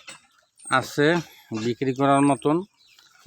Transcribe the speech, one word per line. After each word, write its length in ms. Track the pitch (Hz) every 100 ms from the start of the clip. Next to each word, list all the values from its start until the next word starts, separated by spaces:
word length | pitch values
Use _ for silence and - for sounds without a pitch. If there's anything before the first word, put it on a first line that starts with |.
| - - _ _ _ _ -
আছে 460 | 131 131 - 147 175 - - - 110
বিক্রি 300 | 120 117 131
করার 280 | 127 139 139
মতন। 400 | 143 135 147 165 202 _ _ _ _ _